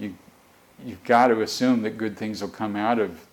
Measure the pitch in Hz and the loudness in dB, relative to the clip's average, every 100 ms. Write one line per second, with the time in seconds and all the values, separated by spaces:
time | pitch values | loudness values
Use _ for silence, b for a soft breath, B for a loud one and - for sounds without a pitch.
0 | 104 90 - _ _ _ _ - 127 95 | -12 -12 -20 _ _ _ _ -18 -16 -16
1 | - 120 127 110 104 - 127 123 107 - | 2 6 6 4 0 0 2 2 0 -4
2 | 110 101 110 101 98 - 110 104 107 120 | -6 -6 -8 -6 -10 -6 -6 -2 0 0
3 | 101 82 - | 0 -4 -20